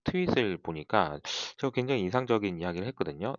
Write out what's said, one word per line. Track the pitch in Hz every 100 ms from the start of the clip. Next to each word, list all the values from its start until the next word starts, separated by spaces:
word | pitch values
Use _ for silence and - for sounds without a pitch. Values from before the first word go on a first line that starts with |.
트윗을 | - 180 175 131 107 82
보니까 | - 78 - 107 82 73 - - - -
제가 | 135
굉장히 | 127 127 131
인상적인 | 92 123 123 113 101 85
이야기를 | 87 87 110
했거든요. | 131 80 71 110